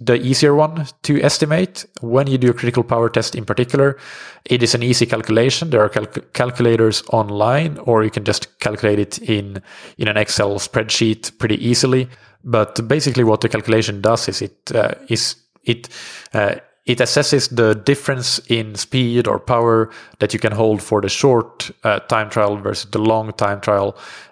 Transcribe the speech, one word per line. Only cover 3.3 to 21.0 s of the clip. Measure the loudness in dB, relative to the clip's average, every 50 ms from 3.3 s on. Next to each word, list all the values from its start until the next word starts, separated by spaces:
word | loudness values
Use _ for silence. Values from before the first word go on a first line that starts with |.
| -6
in | -8 -6
particular, | -4 -2 -2 -2 0 2 4 4 2 2 -2 -14 -20 -18 -18 -18 -20 -20 -14 -2
it | 0 2 2
is | 2 2 0
an | 0
easy | 2 2 2 2 2
calculation. | 0 0 -4 0 0 2 4 4 2 0 -2 -2 0
There | 2 2
are | 2 2
calc-, | 0 -4 -4 -4 -10 -12 -12 _
calculators | -4 -2 -2 -2 0 0 2 4 4 4 4 2 2 0 -4 0
online, | 0 0 0 0 0 0 0 2 2 0 0 -2 -6 -6
or | -2 2 2 2
you | 2 0
can | -2 -4 -2
just | -2 -2 -4 -6 -10 _ -6
calculate | -2 -2 0 2 2 2 2 2
it | 0 -2 -6 -10
in, | -4 -2 -2 -2 -2 -6 -12 -14 _ -18 -20 -20 -20 -18 -8 -4
in | -2 0
an | 0
Excel | 0 0 0 0 0 0 0 -2
spreadsheet | -4 -6 -2 -2 -2 -2 0 0 0 2 0 0 -2 -6 -14 _ -4
pretty | -2 -2 -2 0
easily. | 0 0 0 2 2 2 2 0 0 -4 -10 _ -20 -20 _ _ -6
But | -2 0 0 0 0 -2 -6 -2
basically | 0 0 0 0 0 2 2 4
what | 4 4 2
the | 0 -2
calculation | -2 -2 0 2 2 2 2 0 -4 0
does | 2 2 2 2 -2 -4
is | -6 -6
it, | -8 -8 _ _ -12 -4 -2
uh, | 0 0 0 -2 -8 -6 -4
is | -4 -2 -2 -4 -6 _ _ _ _ _
it, | -4 -4 -4 -4 -4 -20 -18 -18 -18 -18 -18 -20 -14 -4 -2
uh, | 0 0 0 -2 -4 -10 _ _ _ -2
it | -2 2 2
assesses | 2 2 2 0 2 2 2 0 0 0
the | 0 2 4 4 2
difference | 2 2 0 0 0 0 -4 -4 -4 -4 -4 -6 -6 -2 -2
in | -2 -2 -2 -6 -8
speed | -10 -8 -4 -2 0 0 2 2 0 0
or | 0 -2 -2
power | 0 0 0 2 2 2 2 2 0 -2 -6 -20 -20 -16 -6 -4
that | -4 -2 -2
you | -2
can | -2 -2
hold | 0 2 0 0 0 -2
for | -2 -2 -2 -2